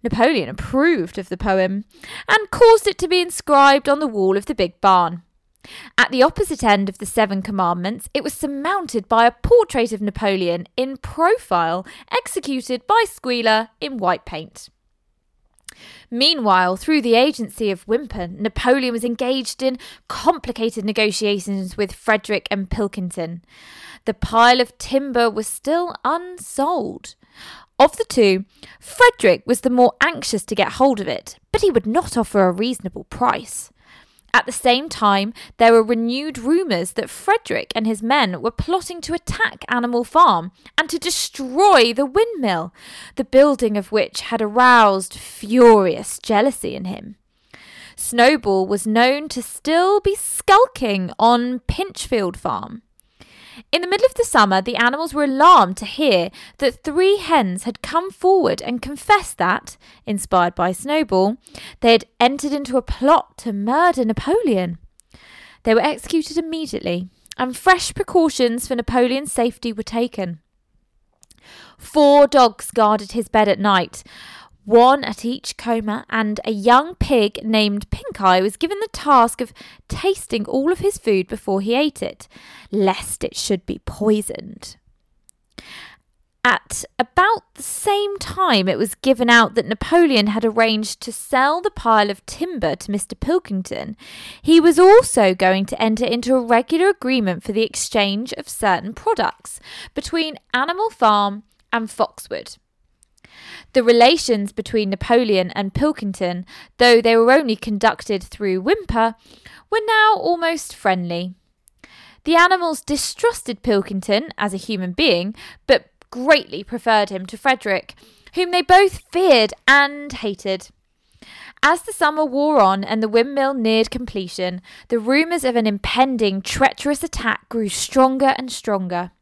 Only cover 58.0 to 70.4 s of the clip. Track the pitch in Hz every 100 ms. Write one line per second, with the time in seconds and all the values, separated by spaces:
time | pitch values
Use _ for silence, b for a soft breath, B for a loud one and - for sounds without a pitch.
58 | 370 - 370 381 311 262 - 247 254 294
59 | - 415 - - 175 202 - - b b
60 | - 202 - 185 175 - 180 185 277 302
61 | 294 185 190 240 B B B B 233 226
62 | - _ 247 277 294 285 262 254 240 -
63 | 269 320 - - 240 202 208 277 349 302
64 | 226 214 - 415 392 196 175 170 - _
65 | _ B B B B B - 220 302 302
66 | - 330 302 311 330 320 311 - - 175
67 | 185 _ _ - 254 247 - 359 - -
68 | 403 359 320 - 240 233 - 247 - 247
69 | 247 269 294 - 233 - 233 214 - 226
70 | 240 - 180 160